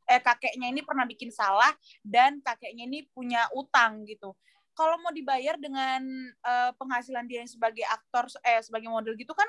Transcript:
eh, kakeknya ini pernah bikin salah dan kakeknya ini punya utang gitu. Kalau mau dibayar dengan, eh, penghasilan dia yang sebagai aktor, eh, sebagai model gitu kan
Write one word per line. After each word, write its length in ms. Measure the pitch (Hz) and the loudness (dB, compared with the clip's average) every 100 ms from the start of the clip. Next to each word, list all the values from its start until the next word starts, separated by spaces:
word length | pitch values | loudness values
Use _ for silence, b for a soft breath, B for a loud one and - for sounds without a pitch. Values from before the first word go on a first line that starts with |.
eh, 160 | - 247 | 2 4
kakeknya 480 | 254 240 247 247 247 | 4 0 -2 -4 -4
ini 160 | 269 | -4
pernah 240 | 302 269 247 | -2 -2 -2
bikin 240 | 233 240 | -4 -12
salah 400 | 226 208 196 254 302 b b | -2 2 4 4 2 b b
dan 400 | 208 220 262 285 | 0 6 6 4
kakeknya 400 | 269 233 226 233 | -6 -8 -10 -12
ini 240 | 240 285 294 | -10 -10 -12
punya 400 | - 247 240 233 262 | -12 -4 0 0 -2
utang 480 | 277 269 233 214 | 2 4 4 2
gitu. 320 | 208 214 196 - _ _ _ - | -14 -14 -14 -16 _ _ _ 0
Kalau 180 | 320 339 | 0 2
mau 80 | 339 | -2
dibayar 480 | 320 269 262 262 320 | -6 -2 -2 -2 -4
dengan, 460 | 285 269 262 262 262 262 254 - | -6 -4 -2 -2 -4 -10 -12 -8
eh, 260 | 240 247 247 247 | -2 0 0 -2
penghasilan 500 | 262 247 247 254 240 | -4 -4 -4 -8 -8
dia 160 | 240 | -10
yang 80 | 240 | -12
sebagai 320 | 233 226 220 - | -2 -2 -2 -4
aktor, 420 | 226 _ 247 247 - 247 | -4 _ -4 -4 -2 2
eh, 160 | 226 | 2
sebagai 240 | 226 226 220 | 0 -8 -4
model 300 | 226 220 220 | -6 -4 -8
gitu 160 | 226 | -4
kan 140 | 320 | 0